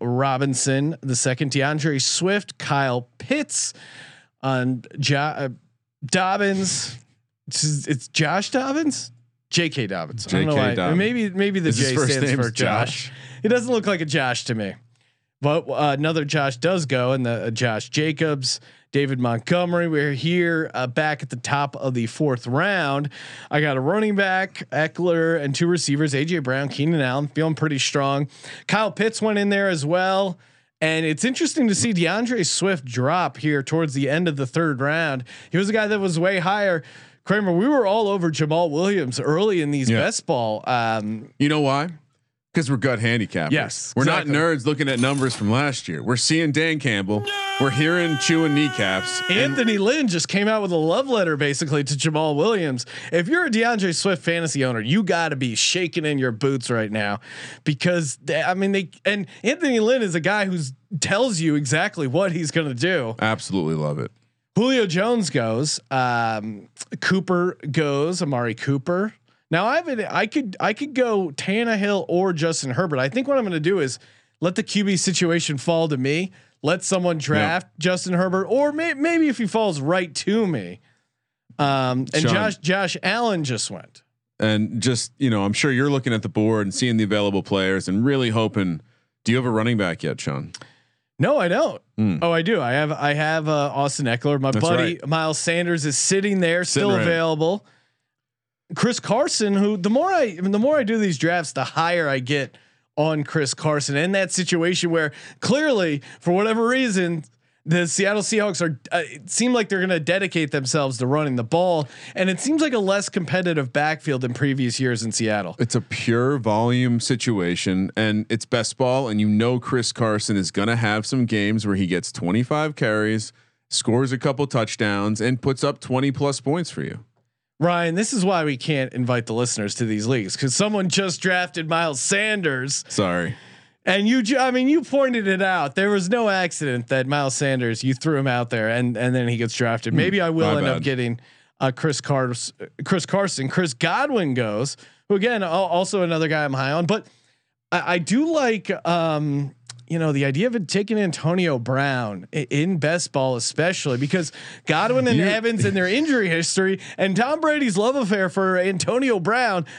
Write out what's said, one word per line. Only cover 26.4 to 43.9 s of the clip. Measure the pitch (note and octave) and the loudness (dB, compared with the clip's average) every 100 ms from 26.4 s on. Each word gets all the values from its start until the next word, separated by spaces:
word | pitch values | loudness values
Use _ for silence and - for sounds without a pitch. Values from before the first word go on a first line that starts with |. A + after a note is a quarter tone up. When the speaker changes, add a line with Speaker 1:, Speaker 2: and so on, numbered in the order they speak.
| B2+ C3+ C#3 | -2 -2 -4
Speaker 1:
Keenan | C#3+ D3+ E3 | -2 0 2
Allen, | B2+ C3+ D3 | 2 0 -2
feeling | D3+ D#3+ D3 | -2 -2 0
pretty | D#3 C#3 | 0 0
strong. | - D3 C#3 C#3 C#3+ - - - - | 0 0 0 0 -2 -8 -20 -14 -2
Kyle | G3+ G#3+ | 0 0
Pitts | D#3 A3 A3 | 0 -2 0
went | G#3+ G#3 | 0 2
in | G3+ | 2
there | G3+ G3 | 2 2
as | E3 | 0
well. | C#3+ F3+ F#3 F#3+ G3 - _ _ _ _ | 0 2 2 2 0 -4 _ _ _ _
And | D#3+ D#3+ | 0 0
it's | D#3+ D3+ | 0 0
interesting | A#3+ C4 E4 D#4+ A#3 | -2 0 -2 2 2
to | |
see | F3 A3+ | 2 0
DeAndre | F3+ E3 G#3 A#3+ A#3+ D#3 | 2 2 0 0 0 -2
Swift | - F#3+ E3+ | 0 0 -2
drop | B2+ A#2+ C3 F3+ D3+ - | -4 -2 0 2 0 -2
here | D3+ C#3+ | -2 -2
towards | C3 D#3+ D#3 | 0 -2 0
the | C3+ C3+ | -2 0
end | D#3 F3 | 0 0
of | C#3 | -2
the | B2+ | -2
third | D#3+ E3 B2+ | 0 0 0
round. | C#3 D#3+ D#3+ C3 A#2+ - - | 0 0 -2 -4 -8 -16 -4
He | E3+ | -2
was | G3+ | 0
a | |
guy | A3 G#3 | 0 0
that | G#3 | 0
was | G3 E3 | 0 2
way | F#3 F#3+ | 2 2
higher. | F3 G#3 G3 E3 - - - _ | 0 0 0 -2 -4 -18 -20 _
Kramer, | - G#3 F#3+ | -2 0 2
we | E3+ B3+ | 2 4
were | C#4+ G3 | 4 4
all | A3 G#3 | 2 2
over | G3 E3+ | 0 0
Jamal | C#3+ D3+ D#3+ E3+ | 0 0 2 0
Williams | D3 F#3+ G3+ B2+ B2 | 0 0 0 -2 -2
early | C#3 D#3+ G#3+ F3+ | 0 2 2 2
in | D3 | 0
these | C#3+ B2 | 0 2
Speaker 2:
Yeah. | A2+ | 2
Speaker 1:
best | F3 A3+ | 0 -2
ball. | - C3 A2+ G#2+ - | -2 -2 -2 -4 -2
Um, | B2 A2+ A2+ G#2 A2 - - | 0 0 -2 -2 -6 -10 -2
Speaker 2:
You | D3 | 0
know | D3+ | 2
why? | C#3 C#3 F3 D#3+ _ _ _ _ _ | 2 0 -2 -8 _ _ _ _ _
'Cause | E3+ C3+ | -2 0
we're | C3 | 0
gut | C3+ A2+ | 0 0
handicappers. | A#2 A#2 G2 F2+ D#2 | 2 0 0 -2 0
Speaker 1:
Yes, | D3+ A#2 - - | 0 -2 -8 -4